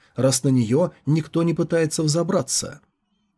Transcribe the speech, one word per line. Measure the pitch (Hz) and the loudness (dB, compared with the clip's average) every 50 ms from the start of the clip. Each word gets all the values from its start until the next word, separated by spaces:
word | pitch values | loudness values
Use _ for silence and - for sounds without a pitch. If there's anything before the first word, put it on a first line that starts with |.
| _ _ _ | _ _ _
раз | - 123 135 131 - - | 0 2 2 2 2 0
на | 139 | 2
нее | 131 127 117 104 123 151 180 170 - - _ | 2 2 2 2 2 0 0 0 -4 -8 _
никто | 139 151 165 156 - - 165 170 | -2 0 0 0 -2 -2 -2 0
не | 170 160 | 0 0
пытается | 165 165 160 170 165 160 156 - - 160 | -2 -2 0 0 0 0 0 -2 -2 0
взобраться». | 151 147 170 165 170 196 175 127 - - - - - - - _ _ _ _ _ _ _ _ _ _ _ | 0 0 0 0 0 0 -2 -2 -2 -4 -6 -6 -6 -12 -16 _ _ _ _ _ _ _ _ _ _ _